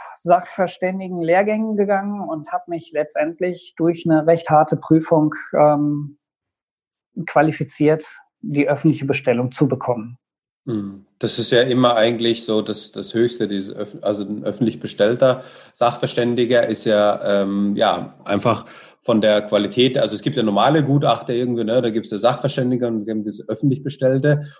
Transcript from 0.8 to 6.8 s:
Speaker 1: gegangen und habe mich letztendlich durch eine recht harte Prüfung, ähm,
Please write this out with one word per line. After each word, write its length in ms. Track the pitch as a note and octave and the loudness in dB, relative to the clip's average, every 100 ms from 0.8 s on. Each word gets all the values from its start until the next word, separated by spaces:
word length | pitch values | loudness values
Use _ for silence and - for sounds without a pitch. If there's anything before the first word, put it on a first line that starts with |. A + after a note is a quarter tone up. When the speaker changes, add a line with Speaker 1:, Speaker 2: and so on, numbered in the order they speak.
| F#3 F#3+ F#3 F3 E3 F3+ G#3 G#3+ A3 G#3 | -6 -6 -6 -4 2 2 2 0 -2 0
Speaker 1:
gegangen 440 | G3 G3 G3+ G3+ | 0 0 -2 -8
und 300 | E3 D#3+ D3 | -8 -8 -6
habe 120 | F3+ - | -8 -6
mich 220 | E3+ - | -10 -6
letztendlich 800 | D3+ D3+ D3+ D3+ E3+ F3+ E3+ - - | -4 -4 -2 -4 -4 -6 -6 -12 -2
durch 300 | E3 E3 E3 | 0 0 2
eine 180 | D#3 D#3 | 2 4
recht 220 | E3 - | 2 4
harte 280 | D#3 D#3 D#3+ | 4 4 0
Prüfung, 580 | - D#3+ D#3+ D#3+ D3+ - - | 2 2 4 2 2 -2 -4
ähm, 640 | D3 D3+ D3 D3 D3 C#3+ - _ _ _ _ _ _ | 4 4 4 0 -2 -6 -12 _ _ _ _ _ _